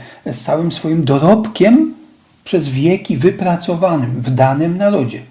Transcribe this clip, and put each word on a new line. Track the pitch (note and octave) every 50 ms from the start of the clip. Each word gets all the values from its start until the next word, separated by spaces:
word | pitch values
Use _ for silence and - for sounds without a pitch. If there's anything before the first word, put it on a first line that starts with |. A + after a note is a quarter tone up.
| - - - - _
z | C#3+ B2+ -
całym | - - C#3+ D#3+ E3+ E3+
swoim | D#3+ - - D#3+ D#3+ E3 D3+
dorobkiem | B2+ C#3 C#3 D3+ F3 A3 A3 G#3+ - - - F3 G#3 A#3+ D4+ D#4+ - - - - _ _ _ _ _ _ _ _
przez | - - F3 D3 C#3
wieki | C3 C3 C#3+ E3+ F#3+ G3 - - E3+ B2
wypracowanym | C3+ F#3 F#3+ - F#3+ F#3 E3+ F3 - - F3 E3 F#3 F#3 E3+ D3 B2 A#2+ B2+ C3+
w | A#2+ B2
danym | C3 B2+ C3 C3+ C#3 C#3+ D#3+ E3+ F3 F#3
narodzie, | G3+ G3+ G#3 F3+ C3 A2+ A2 G#2+ - -